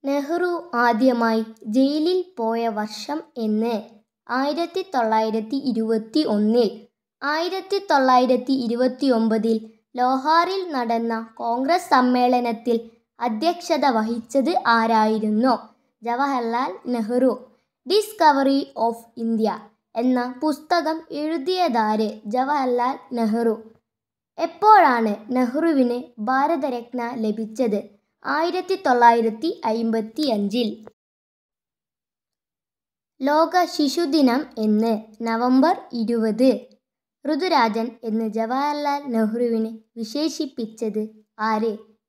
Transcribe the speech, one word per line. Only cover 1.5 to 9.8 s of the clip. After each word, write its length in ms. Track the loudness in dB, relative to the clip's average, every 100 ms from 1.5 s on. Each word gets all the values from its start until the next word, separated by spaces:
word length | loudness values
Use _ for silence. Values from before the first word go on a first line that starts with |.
| -10 -2
ജയിലിൽ 580 | 2 2 2 0 0 -2 -6
പോയ 320 | -4 -2 -2
വർഷം 540 | -4 -6 -8 -8 -8 -8 -6
എന്ന്? 460 | -2 0 0 -4 -8 -20 _ _ _
ആയിരത്തി 540 | -2 -2 -2 -4 -6 -4
തൊള്ളായിരത്തി 600 | -2 0 2 0 -2 -4 -4
ഇരുപത്തി 680 | -2 -2 0 -2 -2 -2
ഒന്നിൽ. 640 | 0 2 2 4 2 -2 -20 _ _ _
ആയിരത്തി 560 | -6 -4 -4 -6 -4 -4
തൊള്ളായിരത്തി 760 | 2 2 6 6 6 2 0
ഇരുപത്തിയൊമ്പതിൽ 1160 | -2 -2 0 0 0 2 2 2 2 2 -2 -4 _